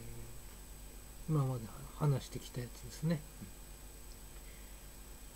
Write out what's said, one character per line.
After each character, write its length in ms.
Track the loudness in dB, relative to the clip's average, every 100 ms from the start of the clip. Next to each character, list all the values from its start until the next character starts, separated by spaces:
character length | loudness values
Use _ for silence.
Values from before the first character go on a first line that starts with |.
| -4 -4 -4 -6 -8 -8 -10 -8 -8 -8 -10 -6 6
ー、 20 |
今 100 | 8
ま 120 | 8
で 80 | 4 0 -6 -6 6
話 280 | 8 8
し 40 | 4
て 100 | -4
き 120 | -2
た 100 | -2
や 60 | -2
つ 160 | -4
で 100 | -6
す 120 | 2
ね。 140 | 4 4 2 -8 -8 -8 -10 -10 -10 -10 -10 -10 -10 -10 -10 -10 -10 -10 -10 -10 -10 -10 -10